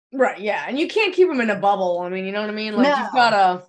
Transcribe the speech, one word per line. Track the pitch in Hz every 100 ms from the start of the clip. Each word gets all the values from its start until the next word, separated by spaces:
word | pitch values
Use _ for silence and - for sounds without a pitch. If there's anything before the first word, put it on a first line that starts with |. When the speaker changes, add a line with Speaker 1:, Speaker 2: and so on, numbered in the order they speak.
| _
Speaker 1:
Right, | 269 233 175
yeah. | 208 185 151
And | 262
you | 349
can't | 427 415 370
keep | 359
him | 262
in | 226
a | 190
bubble. | 196 196 180 175
I | 180
mean, | 185 190
you |
know | 208
what | 214
I |
mean? | 214 214 208
Like, | 277
you've | 277
Speaker 2:
No. | -
Speaker 1:
gotta, | 262 233 202 185 180